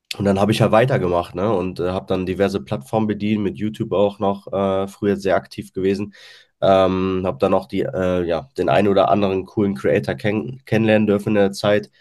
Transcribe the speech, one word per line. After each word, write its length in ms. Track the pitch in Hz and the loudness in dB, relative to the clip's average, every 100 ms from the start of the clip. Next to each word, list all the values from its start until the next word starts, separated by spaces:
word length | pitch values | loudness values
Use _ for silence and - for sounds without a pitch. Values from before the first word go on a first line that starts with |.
| - - | -14 -2
und 60 | |
dann 160 | 101 95 | 0 2
hab 100 | 104 | 2
ich 100 | 110 | 4
halt 120 | 104 | 4
weitergemacht, 640 | 107 127 120 90 87 87 87 | 4 2 0 0 -2 -2 -4
ne, 160 | 101 | -2
und, 260 | 101 92 90 | -2 -4 -4
äh, 120 | 87 | -4
hab 180 | 92 - | -4 -4
dann 180 | 95 92 | -4 -2
diverse 340 | 90 98 98 | -2 -2 -2
Plattformen 420 | 92 104 - 110 107 | -6 -8 -4 -2 -2
bedient, 380 | 104 104 107 | -2 -2 -2
mit 140 | 98 - | -2 -4
YouTube 340 | 107 107 110 | -6 -6 -4
auch 260 | 98 101 101 | 0 0 0
noch, 340 | 101 101 - | -2 -4 -6
äh, 360 | 92 98 95 98 | -4 -2 -2 -4
früher 280 | - 101 98 | -4 -2 -2
sehr 200 | 95 90 | 0 -2
aktiv 360 | - - - | -2 -12 -12
gewesen. 420 | - 92 98 104 - - - _ _ | -4 -2 -2 -4 -12 -20 -20 _ _
Ähm, 600 | 92 95 95 95 95 92 | 4 4 4 2 -2 -2
hab 140 | 92 90 | -4 -2
dann 160 | 98 | 0
auch 120 | 95 92 | 0 -2
die, 160 | 95 | -4
äh, 420 | - 90 90 90 | -4 -2 -2 -2
ja, 240 | 87 82 - - | -2 -4 -4 -4
den 100 | 87 | 0
einen 200 | 80 104 | 2 2
oder 200 | 98 92 | 2 2
anderen 360 | 101 101 95 | 2 0 -2
coolen 300 | 95 - 101 | -4 -2 -2
Creator 420 | 98 98 101 - 90 | 0 0 0 0 -4
kenn-, 460 | 107 104 - - | -2 -2 -4 -10
kennenlernen 420 | - 110 110 107 107 | -4 0 4 4 4
dürfen 240 | 101 104 | 2 2
in 40 | |
der 180 | 104 98 | 2 2
Zeit. 400 | 98 104 104 104 _ | 0 0 0 -2 _